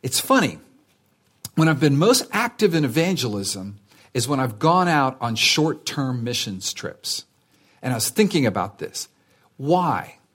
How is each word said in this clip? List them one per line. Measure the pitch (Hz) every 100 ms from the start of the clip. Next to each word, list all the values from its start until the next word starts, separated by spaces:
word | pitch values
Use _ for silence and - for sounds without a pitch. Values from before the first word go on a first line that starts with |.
It's | 131 -
funny, | - 262 147 - - _ _ _ _ _ _ _ - -
when | 160
I've | 143
been | 156 139
most | 196 254 -
active | 208 233 - 208
in | 165
evangelism | 143 123 170 175 123 104 98 104 98 101 _ _ _
is | 127 120
when | 139
I've | 131 104
gone | 156 180 175
out | 151 135 131
on | 117 113
short-term | - - 156 - - - 135 123
missions | 117 117 113 95 -
trips. | - - - - - - _ _ _ _ _
And | 127
I | 120
was | -
thinking | - 214 165 123
about | 95 95 -
this. | - - - _ _ _ _ -
Why? | 139 180 175 101 - - _